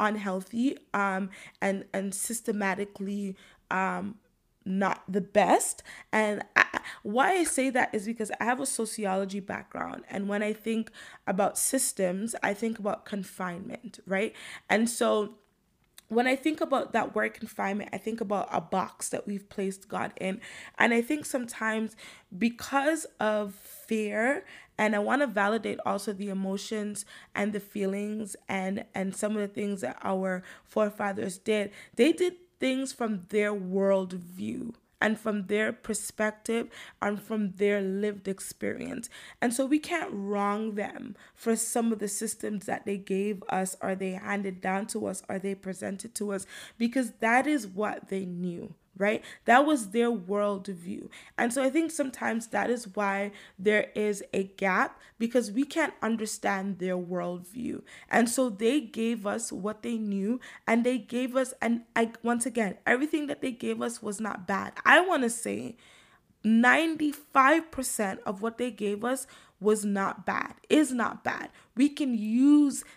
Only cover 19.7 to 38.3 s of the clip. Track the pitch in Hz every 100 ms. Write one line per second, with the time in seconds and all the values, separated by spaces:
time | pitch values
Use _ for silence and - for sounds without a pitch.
19.7 | 196 - 185 208 - 185 190 - - -
20.7 | - 233 233 240 302 294 262 233 - 220
21.7 | 220 220 - - - - 180 226 233 -
22.7 | 277 277 320 - - 214 214 208 196 -
23.7 | - - 226 214 208 240 294 - - -
24.7 | - 214 208 208 254 285 202 202 226 208
25.7 | 196 - 202 220 196 202 190 190 196 -
26.7 | 220 208 208 - - - - 208 202 202
27.7 | 214 190 196 208 214 208 - - 190 190
28.7 | 196 - 196 190 190 214 214 202 202 202
29.7 | 196 - - 202 190 190 185 - - _
30.7 | - 214 208 208 196 196 180 - 214 202
31.7 | - - - 269 349 359 359 - - 262
32.7 | 262 269 - 226 202 - 208 208 208 180
33.7 | 190 196 196 185 185 175 185 214 247 240
34.7 | - _ - 214 220 220 208 190 208 220
35.7 | 233 - 208 - - 214 214 - 233 -
36.7 | - - - 202 208 - 220 202 190 202
37.7 | 202 190 190 208 202 196